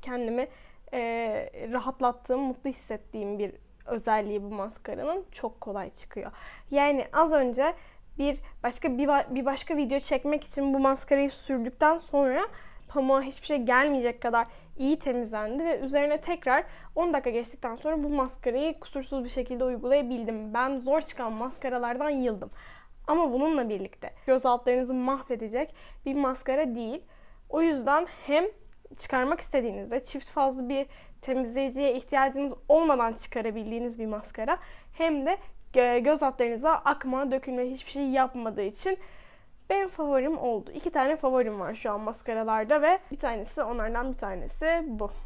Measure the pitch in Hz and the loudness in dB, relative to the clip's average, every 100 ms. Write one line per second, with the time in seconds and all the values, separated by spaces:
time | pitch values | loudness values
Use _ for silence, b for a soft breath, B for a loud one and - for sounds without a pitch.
0 | - 247 233 233 294 B B B - 254 | -6 -4 -2 -2 -4 B B B -8 -4
1 | 233 233 226 214 - - 226 247 240 254 | -2 -2 -2 -2 -4 -10 -6 -4 -4 0
2 | 247 240 - 254 277 254 269 262 - 214 | 0 0 -2 0 0 -4 -6 -6 -8 -10
3 | - 220 202 202 202 - - - - 233 | -8 -8 -6 -4 -4 -6 -20 -20 -6 -4
4 | - 220 208 208 202 208 196 220 - 208 | 0 0 0 -4 -6 -8 -8 -8 -10 -6
5 | 285 359 370 - 233 226 - 202 185 - | -4 -4 -6 -8 -10 -8 -8 -8 -8 -12
6 | - - - B B B B 277 285 277 | -14 -12 -12 B B B B 4 4 4
7 | - - 320 302 262 233 285 339 B B | 0 4 6 6 2 2 0 0 B B
8 | - - 285 277 B B 240 247 330 247 | -18 -2 -2 -2 B B -6 -2 -2 0
9 | 285 285 277 262 269 269 - 311 269 277 | 4 4 2 -2 -2 -2 -2 -2 0 0
10 | - 269 285 302 - - 277 269 269 269 | 0 0 2 -2 -2 -2 0 4 4 2
11 | - 277 277 - - 262 226 - 302 330 | 4 4 4 0 -4 -2 -2 4 4 4
12 | 330 285 277 262 440 B B B B 294 | 2 2 4 2 -2 B B B B -2
13 | 262 269 269 269 - 294 233 254 294 277 | 4 4 2 -8 -2 0 4 4 6 2
14 | 240 240 240 233 233 B B - 262 302 | 0 -2 0 2 0 B B -2 0 2
15 | 285 247 226 220 214 254 330 294 269 277 | 0 -2 -2 -4 -4 -2 0 0 0 2
16 | 294 302 311 339 - 262 359 B B - | 2 0 -2 -2 2 2 2 B B -2
17 | 349 294 269 233 233 - 240 233 302 320 | 2 2 0 -2 -4 -8 -8 -4 -2 0
18 | 294 294 262 - - 240 302 311 - 277 | 0 0 0 -2 -2 0 0 -4 -8 -10
19 | 269 269 247 269 254 247 254 247 247 277 | -6 -6 -4 -4 -4 -2 -2 -2 4 4
20 | 247 247 226 226 214 220 254 277 247 302 | 4 -4 -4 -6 -4 0 0 0 2 0
21 | 302 - 233 - 247 254 269 247 240 247 | 0 -6 -6 -4 -6 -6 -4 -2 -2 -2
22 | 294 285 254 214 - B B B B - | 0 0 0 -2 -8 B B B B -18
23 | - 311 330 240 294 311 233 208 196 - | 0 2 4 2 2 2 0 -4 -6 -10
24 | - - - 262 262 247 247 247 254 262 | -14 -12 2 4 6 2 4 2 2 0
25 | 247 269 262 233 220 226 302 - B B | 0 -2 -2 -6 -4 -4 -4 -6 B B
26 | - 277 269 262 - 262 302 233 226 285 | -4 0 0 0 0 2 2 -2 -4 -6
27 | - b b b - 302 330 294 233 294 | -10 b b b -4 2 4 4 4 2
28 | 349 - - 294 370 - - - - - | 2 -6 2 2 2 -2 -20 -20 -20 -14
29 | - 269 254 330 - 277 233 196 202 233 | -2 0 2 0 0 0 0 -4 -4 -6
30 | 262 285 - - 269 262 247 269 277 B | -4 -10 -6 2 2 2 -2 -2 -2 B
31 | B - - 262 247 240 269 262 285 254 | B -14 -4 -2 0 0 -2 0 2 0
32 | - 277 269 269 285 247 - 302 330 269 | 0 4 4 2 -4 -4 6 6 8 4
33 | 226 226 - 247 220 214 214 233 240 233 | 4 0 -6 -4 -4 -4 -6 -4 -4 -4
34 | 220 214 214 - 226 359 B B B - | -6 -6 -8 -6 -2 -2 B B B 0
35 | 330 302 277 392 B - - 254 247 240 | 2 2 2 0 B -14 0 4 6 4
36 | 254 302 277 262 240 233 285 - 277 285 | 4 4 2 2 0 2 2 4 2 0
37 | 262 254 277 262 269 254 247 262 - 277 | 0 -2 0 -2 -2 -4 -4 -4 -10 -4
38 | 277 262 262 247 226 208 202 214 370 381 | 0 2 2 0 -6 -4 -4 -4 -4 -4
39 | B B B B B - - 392 381 - | B B B B B -20 -2 0 0 -2
40 | 302 277 262 320 247 220 - - 349 - | 0 2 2 0 0 -2 -4 -6 -2 0
41 | 262 311 277 254 233 208 190 220 240 208 | 2 2 2 2 2 0 -6 -4 -4 -2
42 | 214 233 - 220 220 220 220 302 294 381 | -4 -6 -4 -2 0 0 4 4 6 4
43 | - 285 269 226 208 - 226 202 214 233 | 2 -6 -4 -4 -6 -4 -2 -2 -2 -2
44 | 247 - 208 - 226 - 311 330 320 214 | -2 -4 -6 -6 -6 -2 2 2 0 -4
45 | 202 - | -4 -6